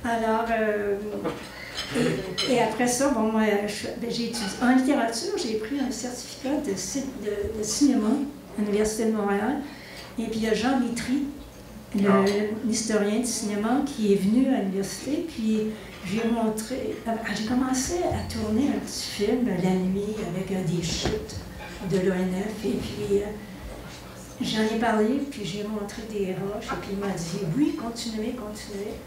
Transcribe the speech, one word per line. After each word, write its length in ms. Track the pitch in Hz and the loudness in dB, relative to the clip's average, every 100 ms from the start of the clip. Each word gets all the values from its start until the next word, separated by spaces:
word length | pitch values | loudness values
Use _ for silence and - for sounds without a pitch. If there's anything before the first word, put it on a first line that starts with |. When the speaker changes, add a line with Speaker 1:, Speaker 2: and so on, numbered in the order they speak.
Speaker 1:
Alors, 420 | 247 233 226 220 226 | 0 0 2 2 2
euh, 440 | 226 214 208 202 202 208 202 202 - - - - - - - | 2 2 2 0 -2 -2 -4 -4 -6 -10 -12 -12 -8 -4 0
et, 560 | - - - - - | 2 0 -4 -4 2
et 80 | 240 | 4
après 260 | 220 - 247 | 4 2 2
ça, 220 | 240 277 | 4 2
bon, 220 | 240 220 | 4 2
moi, 100 | 220 214 202 208 | 4 4 4 0
je, 200 | - - - | -4 -6 -6
ben, 120 | 233 | -4
j'ai 140 | 233 233 | -4 -4
étudié 200 | - 196 - | -4 -4 0
en 140 | 247 262 | 6 6
littérature, 560 | 262 262 226 226 359 415 | 6 4 2 0 -2 -2
j'ai 180 | 247 214 | 0 -2
pris 240 | 214 277 | -2 -2
un 120 | 247 | -2
certificat 640 | - 247 - - - 262 302 - | -2 -6 -8 -10 -8 -2 0 0
de 100 | 196 | -2
ci-, 300 | - 277 - - | -2 -4 -4 -6
de, 340 | 208 202 - 220 | -4 -2 -2 -2
de 40 | |
cinéma 460 | - - 285 220 214 285 285 - - - | -2 4 6 6 4 2 0 -6 -12 -2
à 40 | |
l'Université 440 | 208 202 214 - 220 | 2 4 2 2 2
de 60 | |
Montréal. 460 | 220 202 202 226 294 - - - - - - | 2 2 2 2 -2 -4 -12 -16 -14 -12 -6
Et 60 | |
puis 160 | 220 220 | -4 0
il 40 | |
y 40 | 220 | 2
a 60 | |
Jean 260 | 214 240 269 | 2 4 4
Mitry, 460 | 226 - - 277 294 - - - - - - 202 | 2 0 0 0 0 -6 -14 -16 -16 -16 -4 2
le, 140 | 202 | 6
Speaker 2:
Ah. 160 | 196 196 208 208 220 226 | 6 6 4 0 0 0
Speaker 1:
l'historien 540 | 226 - 214 202 220 | 0 2 2 4 2
du 60 | 247 | 0
cinéma, 560 | - 208 208 220 262 294 | -2 -2 0 2 2 0
qui 280 | - 208 | 0 4
est 40 | 196 | 6
venu 360 | 190 233 269 | 6 6 6
à 60 | 240 | 4
l'université, 680 | 196 185 190 - - 311 330 | 2 0 -2 -6 -4 -2 -2
puis 400 | - 220 220 214 214 - - 185 | -2 0 2 0 -4 -12 -10 -4
j'ai 180 | 208 226 | 0 2
montré, 680 | 226 220 214 - 254 214 220 - | 2 2 0 -4 -4 -4 -4 -4
ah, 40 | 214 - 214 | -4 -2 -4
j'ai 100 | 220 | 0
commencé 500 | 254 262 262 - 349 | 2 2 0 0 0
à 280 | 339 214 - | 0 0 -4
tourner 380 | 226 214 214 285 | -4 0 2 2
un 100 | - | 2
petit 460 | - - - - 208 | -2 -6 -6 0 2
film 220 | 254 220 180 | 4 2 2
la 60 | 180 | 4
nuit 440 | 185 185 190 208 214 175 | 4 2 0 -2 -4 -4
avec, 180 | 175 190 | -4 -2
euh, 120 | 190 165 | -2 0
des 180 | 170 | 0
chutes 520 | 160 - - - - - - - - - 185 | 0 -2 -2 -2 -4 -10 -10 -12 -12 -8 0
de 80 | 190 | 2
l'O 160 | 185 | 4
N 200 | 180 185 185 | 2 0 0
F, 220 | 214 - - | -2 -2 -2
et 40 | |
puis, 500 | - 202 202 208 202 | -2 -2 -4 2 2
euh, 60 | 208 208 - - - - - - - - - - | 2 -8 -12 -12 -12 -12 -12 -14 -14 -14 -14 -6
j'en 340 | 202 220 220 226 | -2 2 2 2
ai 40 | |
parlé, 420 | 226 214 214 285 285 | 2 4 4 2 -2
puis 140 | - 185 | -6 -6
j'ai 180 | 202 | -4
montré 380 | 208 214 202 - 220 | -4 -4 -6 -8 -8
des 220 | 214 190 | -4 -2
roches, 320 | 185 196 220 220 | -2 -4 -4 -6
et 160 | 180 | -6
puis 80 | 190 | -6
il 80 | 196 | -4
m'a 140 | 202 | -2
dit, « 320 | 170 170 202 180 202 | -4 -4 -4 -2 2
Oui, 200 | 302 - | 2 0
continuez, 500 | 233 233 233 220 220 | -6 -6 -6 -4 -4
continuez. » 600 | 254 208 214 - 202 214 277 | -6 -8 -10 -10 -8 -8 -8